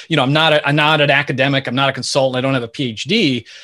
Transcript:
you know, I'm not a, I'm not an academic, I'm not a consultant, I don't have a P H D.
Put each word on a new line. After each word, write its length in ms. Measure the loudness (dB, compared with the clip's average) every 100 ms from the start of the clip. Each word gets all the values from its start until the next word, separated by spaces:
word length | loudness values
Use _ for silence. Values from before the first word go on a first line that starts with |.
| -4
you 80 | 0
know, 60 |
I'm 100 | 2
not 180 | 2 2
a, 160 | 2 2
I'm 80 | 2
not 240 | 2 2
an 120 | 2
academic, 560 | 2 0 0 0 0 -2
I'm 80 | -2
not 140 | -2
a 40 |
consultant, 420 | -2 -4 0 0 0
I 60 |
don't 140 | -2 -2
have 80 |
a 40 | -4
P 220 | -6 -6
H 160 | -6 -2
D. 400 | 0 0 -2 -6 -20